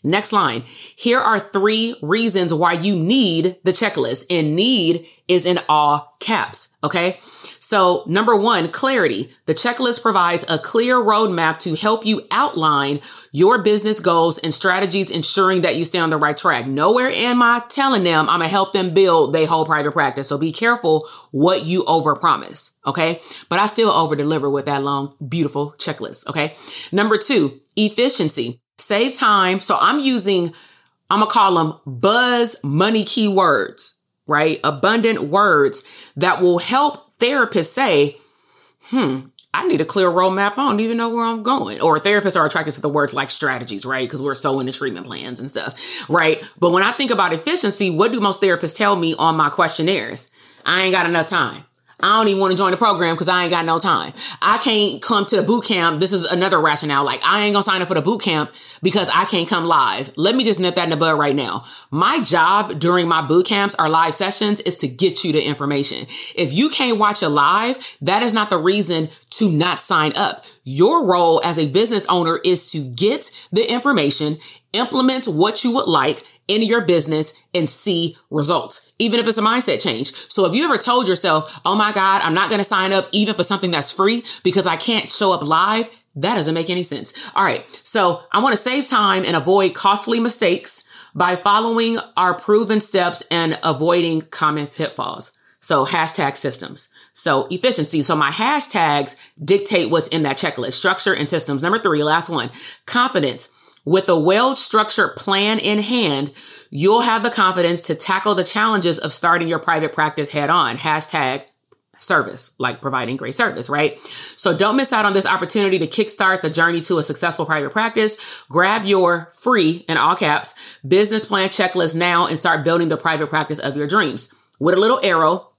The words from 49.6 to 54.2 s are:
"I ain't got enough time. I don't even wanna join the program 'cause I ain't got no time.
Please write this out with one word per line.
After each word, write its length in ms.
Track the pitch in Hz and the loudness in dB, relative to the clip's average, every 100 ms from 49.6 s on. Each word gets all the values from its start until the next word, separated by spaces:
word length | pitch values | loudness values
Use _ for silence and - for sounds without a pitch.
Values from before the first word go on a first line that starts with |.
| 165 - 160 185 110 - - _ - - | 0 2 0 0 -4 -10 -12 _ -20 -10
"I 180 | 139 180 | -2 0
ain't 100 | 190 | 2
got 120 | 185 | 2
enough 220 | 175 170 160 | 2 0 0
time. 380 | 180 120 - - _ _ - | -2 -2 -6 -20 _ _ -4
I 140 | 180 220 | 2 4
don't 120 | 214 | 2
even 120 | 190 | 2
wanna 140 | 190 | 0
join 160 | 185 190 | 2 0
the 60 | 185 | 2
program 380 | 226 185 170 | 2 2 0
'cause 120 | 165 175 | 0 0
I 160 | 180 | 0
ain't 80 | 175 | 2
got 120 | 170 | 0
no 140 | 165 160 | 0 0
time. 340 | 185 131 76 - | 2 0 -2 -10